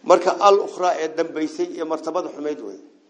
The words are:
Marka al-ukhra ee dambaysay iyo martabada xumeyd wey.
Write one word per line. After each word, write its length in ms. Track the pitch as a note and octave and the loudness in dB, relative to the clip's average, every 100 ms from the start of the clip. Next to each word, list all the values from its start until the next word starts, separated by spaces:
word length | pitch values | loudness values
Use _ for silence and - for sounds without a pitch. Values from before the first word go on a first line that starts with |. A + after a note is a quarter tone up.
Marka 320 | - F3+ F3+ - | 6 4 4 4
al-ukhra 560 | G3+ G3+ - - F3+ D#3 | 6 6 2 -2 0 0
ee 80 | D#3+ D#3+ | -4 -2
dambaysay 500 | D#3+ D3 D#3 - F3 F3 | -4 -2 -6 -4 -6 -4
iyo 100 | D#3+ | -6
martabada 420 | D#3 D#3 E3+ D#3+ C#3+ | -4 -4 -4 -6 -8
xumeyd 240 | D3 C#3+ | -8 -8
wey. 140 | G#2 F#2+ - _ | -10 -16 -20 _